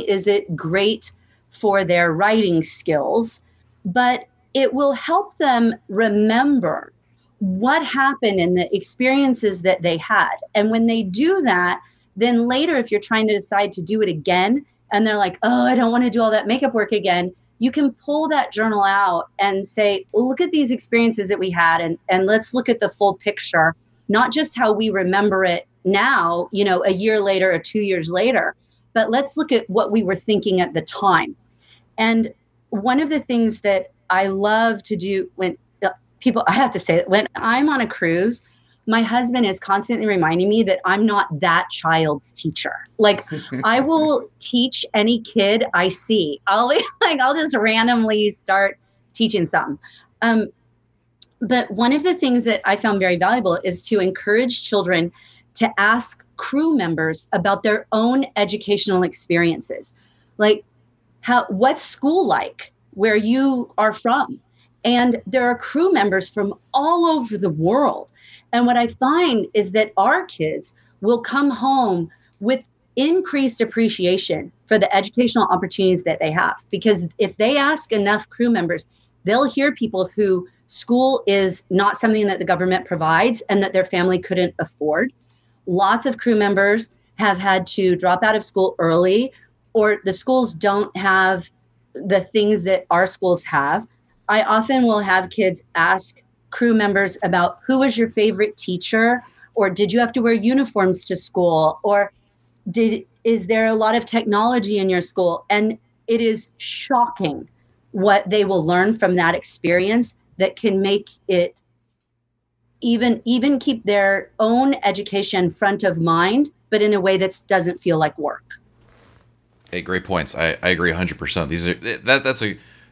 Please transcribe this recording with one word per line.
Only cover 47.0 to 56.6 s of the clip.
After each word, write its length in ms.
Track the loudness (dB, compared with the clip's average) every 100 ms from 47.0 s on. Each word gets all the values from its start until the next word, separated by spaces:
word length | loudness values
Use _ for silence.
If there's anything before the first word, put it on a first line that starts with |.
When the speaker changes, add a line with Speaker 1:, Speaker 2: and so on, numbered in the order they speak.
Speaker 1:
like, 200 | 0 2
I'll 140 | 0
just 220 | 0 -2 0
randomly 760 | 2 2 2 2 0 0 0
start 480 | -2 -2 0 0 -4 _ _ _
teaching 340 | -4 -2 0 -2
something. 320 | -2 -4 -8 -16 -20 _ _
Um, 260 | 0 0 -2 -8 _ _ _ _ _ _ -20 _
but 300 | -2 -2 -2
one 220 | -2 0
of 100 | 0
the 120 | 0
things 300 | 0 0 0
that 160 | 0 -2
I 120 | -2 -2
found 220 | 0 0
very 180 | 0 2
valuable 420 | 2 0 0 -2
is 180 | -2 -6
to 180 | -2 0
encourage 640 | 0 -2 -2 0 0 -4
children 480 | -2 -2 0 0 -2 -6 _ _ _
to 160 | -8 -6 -2
ask 460 | 0 0 -4 -12 _ -14
crew 400 | -8 -4